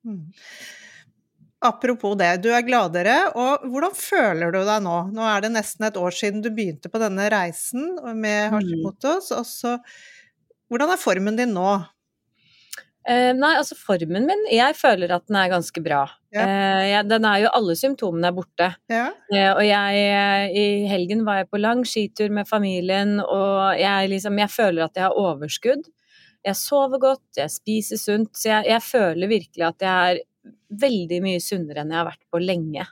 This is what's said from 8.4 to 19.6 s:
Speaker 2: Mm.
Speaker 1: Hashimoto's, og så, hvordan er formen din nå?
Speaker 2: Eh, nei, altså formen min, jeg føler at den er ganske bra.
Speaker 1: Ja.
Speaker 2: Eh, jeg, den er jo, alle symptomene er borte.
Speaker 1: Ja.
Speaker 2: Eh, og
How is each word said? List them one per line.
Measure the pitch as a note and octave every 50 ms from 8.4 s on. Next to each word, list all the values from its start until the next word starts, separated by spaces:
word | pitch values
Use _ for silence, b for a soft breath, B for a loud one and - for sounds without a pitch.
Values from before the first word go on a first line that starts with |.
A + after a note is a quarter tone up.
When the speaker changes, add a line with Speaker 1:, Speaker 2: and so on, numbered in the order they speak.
| G#3 G#3+
Speaker 2:
Mm. | A3
Speaker 1:
Hashimoto's, | G#3+ G3 F3 E3 D#3+ D#3+ F#3+ G3 _ - C#4 E4 F#4+ F#4 - -
og | - A#3
så, | - - - - A#3+ A#3+ B3 B B B B B B B B B B B B _ _ _ _ _ _
hvordan | A#3 A#3 C#4+ D#4+ F#4
er | F4+
formen | - - F#3 F#3 G3 G#3 A3
din | A3+ B3 B3
nå? | G#3 F3 F3+ G3 G3+ F#3+ E3 - _ _ _ _ _ _ _ _ B B B B B B B B B B B B B _ _
Speaker 2:
Eh, | - A#3+ B3 B3 B3 B3+
nei, | B3+ C#4 D4+ D#4+
altså | C#4+ D4 - D4
formen | - - - G3+ F3 E3 D#3 E3+ G3 B3 D#4
min, | G4 G#4 G#4+ G#4
jeg | A3+ A3+ B3 C#4 D4+
føler | - - C#4 A3 F#3 F3 F3
at | F3+ F3 _
den | - G#3 G3
er | F#3+ F3+
ganske | F#3 F3 E3 - - E3+
bra. | D#3 D#3 D3 C#3+ C#3 C#3 - _ _ _
Speaker 1:
Ja. | G#3 G#3 A3
Speaker 2:
Eh, | G3 G3 G3 G3 G3 F#3+ F#3+ F#3+ G3
jeg, | G3+ G#3 G#3 G3+
den | A3+ A3+ A3
er | G#3+ G3+ G3
jo, | G#3+ -
alle | - B3 A3 F3 E3
symptomene | E3 - C4+ C#4 - A#3 F#3+ E3 E3 E3+ F3
er | F3+
borte. | F#3 E3+ _ _ - F3 F#3 F3 _ _ -
Speaker 1:
Ja. | A#3 A3+ A#3+ D4 G#4 - _ -
Speaker 2:
Eh, | G3+ G3 G3 G3
og | F#3+ E3